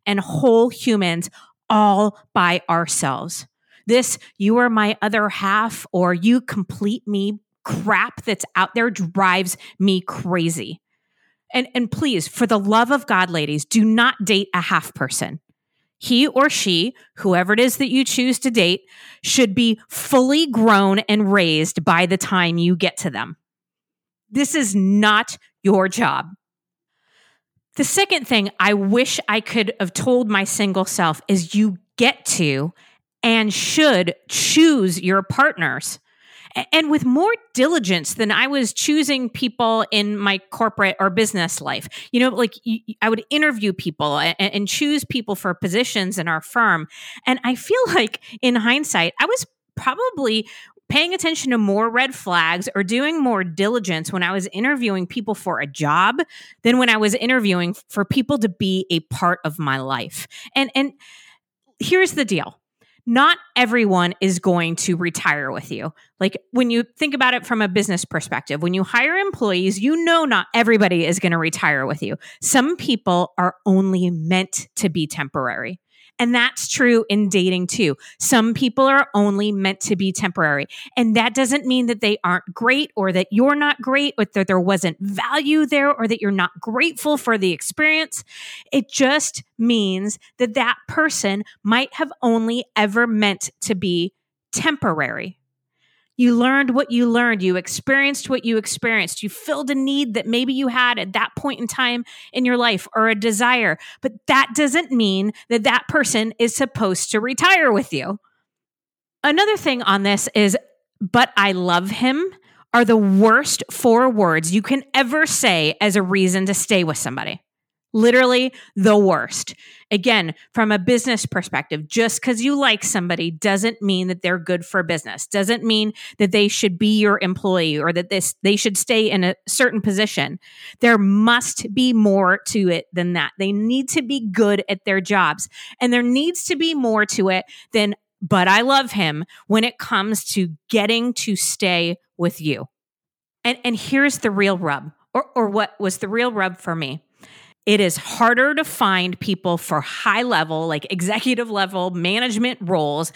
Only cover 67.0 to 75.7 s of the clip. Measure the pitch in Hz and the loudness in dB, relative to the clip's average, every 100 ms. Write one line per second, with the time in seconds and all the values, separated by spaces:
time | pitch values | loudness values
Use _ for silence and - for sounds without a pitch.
67 | 311 277 254 247 - 226 202 185 202 175 | -4 0 0 0 -2 -2 0 0 0 -2
68 | - 165 - 123 - 147 175 185 185 240 | -4 -6 -6 -8 -6 -4 -2 -2 0 0
69 | 285 359 392 - 214 180 190 214 247 330 | 0 0 -4 -2 -2 0 0 0 0 0
70 | 339 330 302 208 - 233 226 226 196 175 | 2 2 2 0 0 0 4 4 4 2
71 | 160 185 180 165 160 - 165 143 131 151 | 0 0 0 0 -2 -2 0 0 -2 -6
72 | 101 143 - - - 269 277 349 - 226 | -6 -8 -12 -8 0 2 2 0 -2 -2
73 | - 175 180 - 180 - 208 190 190 185 | 0 0 0 0 -2 0 0 2 2 0
74 | 180 170 160 185 190 - - - 196 160 | -2 -2 -2 -2 -2 -8 -12 -4 -2 -2
75 | 151 - 139 151 127 - 120 | -4 -4 -6 -4 -4 -6 -10